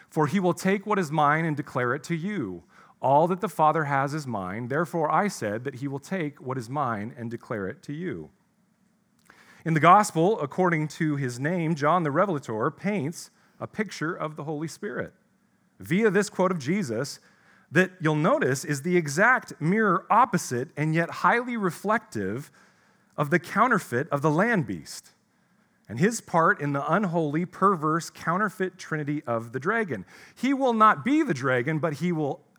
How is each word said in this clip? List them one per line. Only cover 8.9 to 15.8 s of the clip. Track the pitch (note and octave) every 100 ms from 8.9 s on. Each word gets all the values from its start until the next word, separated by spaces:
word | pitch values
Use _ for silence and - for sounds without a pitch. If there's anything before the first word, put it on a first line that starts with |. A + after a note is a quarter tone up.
| _ _ _ _ - - - E3
In |
the | D#3+
gospel, | E3 G3 G#3 E3 F3 G#3+
according | C#3+ - F#3 E3 D3+
to | - D#3+ C#3+
his | C3 A#2+
name, | C#3+ F3+ D#3+ D#3+
John | D3 F3
the | D#3
Revelator | C#3+ G3+ D3+ - A2 C3+
paints | - F#3+ G#3 C#3 E3+ - _ _ -
a | A#2
picture | - G#3 - D3+ F#3
of | D#3 D#3
the | D3
Holy | D3 D#3+
Spirit | - G#3 B3 D#2+ _ _ _ _ _ _
via | -